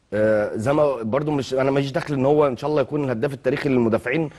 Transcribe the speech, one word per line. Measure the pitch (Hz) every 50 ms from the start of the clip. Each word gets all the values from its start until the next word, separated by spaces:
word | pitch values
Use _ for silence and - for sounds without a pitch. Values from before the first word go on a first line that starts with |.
| _ - 98
آه، | 104 107 107 107 104 104 - 76
زي | 107 107 131 143
ما | 156 151 143 135 113 113
برضو | 110 104 143 151 151
مش، | 151 139 120 - 131
أنا | 131 131 139
ماليش | 139 143 139 139
دخل | 131 170 151 - 147
إن | 135 127
هو | 135 151 151 151
إن | 139 123
شاء | - 143 147
الله | 151 151 131
يكون | - 143 151 143
الهداف | 131 123 110 123 143 139
التاريخي | 127 - 131 135 139 - 143
للمدافعين. | 131 123 117 110 107 107 - 123 131 160 160 143 -